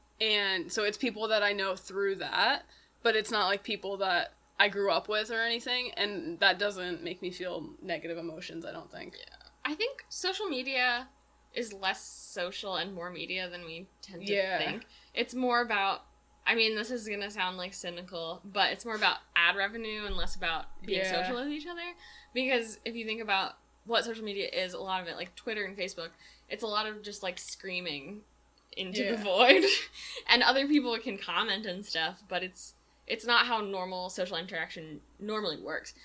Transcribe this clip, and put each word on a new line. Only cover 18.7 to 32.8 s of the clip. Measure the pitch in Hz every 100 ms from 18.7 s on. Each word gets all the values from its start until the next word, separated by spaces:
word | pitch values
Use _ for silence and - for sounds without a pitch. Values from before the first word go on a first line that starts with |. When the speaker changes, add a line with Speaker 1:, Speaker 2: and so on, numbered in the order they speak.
Speaker 2:
it's | 196
more | 240 214
about | 196 - - 170
ad | 170 196
revenue | 196 226 214 214 208
and | 185
less | 185 185
about | 175 160 - - -
being | 190
Speaker 1:
Yeah. | 190 175
Speaker 2:
social | 185 240
with | 285
each | 302 311
other. | 339 349 349 - - -
Because | 240 262 247 226 214
if | - 233
you | 220
think | 220
about | 220 190 180 - _ _ 208
what | 233
social | 233 220 214
media | 196 -
is, | 175 185
a | -
lot | 190 185
of | 170
it, | -
like | 185 -
Twitter | 240 214
and | 196 196
Facebook, | 185 180 165 - - - -
it's | 214
a | 220
lot | 208 214
of | 214
just, | 208 196
like, | 185 180
screaming | - - 190 180 180 143 143 208 - _ _ _ - -
into | 190 214
the | 233
Speaker 1:
Yeah. | 226
Speaker 2:
void. | 208 185 247 370 392
<laughs> | - - - - - -
And | 240
other | - 269 285
people | 294 247 226
can | 233 190
comment | - 170 220 196 214
and | 180
stuff, | 208 170 160 185 208
but | 180
it's, | 185 - - -